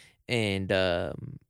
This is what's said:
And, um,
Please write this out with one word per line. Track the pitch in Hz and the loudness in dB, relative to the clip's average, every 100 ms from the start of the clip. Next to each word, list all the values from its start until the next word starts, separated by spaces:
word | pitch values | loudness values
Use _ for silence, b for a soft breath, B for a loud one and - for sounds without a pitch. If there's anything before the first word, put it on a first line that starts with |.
| b b - | b b -4
And, | 120 107 98 95 | 0 0 0 2
um, | 95 92 87 87 - 50 - _ | 2 4 2 -2 -6 -10 -12 _